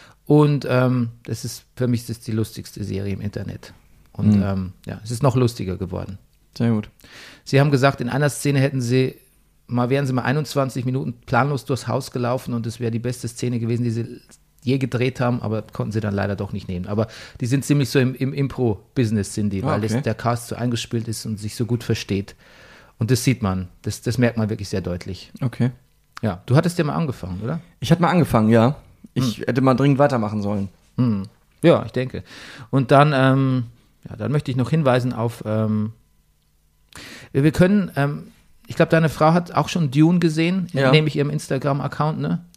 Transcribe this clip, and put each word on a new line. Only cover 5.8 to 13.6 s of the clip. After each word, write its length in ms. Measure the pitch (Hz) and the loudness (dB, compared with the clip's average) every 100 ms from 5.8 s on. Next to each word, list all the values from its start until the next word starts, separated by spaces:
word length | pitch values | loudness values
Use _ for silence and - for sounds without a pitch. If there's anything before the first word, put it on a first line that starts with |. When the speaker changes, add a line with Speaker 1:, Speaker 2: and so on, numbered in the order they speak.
| 90 90 92 95 _ _ _ - | -6 -8 -8 -12 _ _ _ -2
Speaker 2:
Sehr 140 | 117 | 0
gut. 180 | 110 104 - - - - - | 0 -2 -12 -20 -20 -20 -20
Speaker 1:
Sie 160 | - 135 | 0 2
haben 120 | 147 | 4
gesagt, 280 | 139 139 - | 4 2 0
in 80 | 120 | -2
einer 200 | 135 147 | 0 0
Szene 300 | - 143 139 | 0 0 2
hätten 220 | 139 135 | 2 0
sie 340 | 120 131 131 - _ _ _ _ - | 0 2 0 -4 _ _ _ _ -6
mal, 220 | 123 123 | -2 0
wären 160 | 139 139 | 0 0
sie 80 | |
mal 100 | 127 | 0
einundzwanzig 640 | 117 143 143 143 131 135 123 | 0 0 -2 -2 -2 -2 -4
Minuten 280 | 127 151 120 - | -4 -4 -10 -2
planlos 400 | 120 139 143 - | 0 0 -2 -4
durchs 220 | 127 - | -6 -2
Haus 240 | 120 135 | -4 -4
gelaufen 420 | 135 120 127 - | -4 -2 -4 -4
und 140 | 120 117 | -6 -6
es 120 | 110 | -6
wäre 120 | 117 | -4
die 80 | 113 | -4
beste 280 | 117 123 117 | -4 -6 -8
Szene 300 | - 123 | -6 -4
gewesen, 240 | 123 | -2